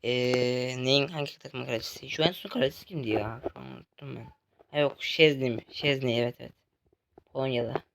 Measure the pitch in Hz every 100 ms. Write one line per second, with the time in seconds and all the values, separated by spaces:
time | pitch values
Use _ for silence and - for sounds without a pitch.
0 | 117 123 123 127 123 127 127 127 127 139
1 | 139 165 143 - 131 127 127 117 - -
2 | 131 - 160 185 202 247 139 - - 170
3 | 117 107 104 113 - - 131 127 - -
4 | 139 123 117 - _ _ _ 147 143 -
5 | - - 156 139 131 113 - - 147 135
6 | 131 117 120 - 120 - _ _ _ _
7 | _ - _ 139 135 123 117 120 -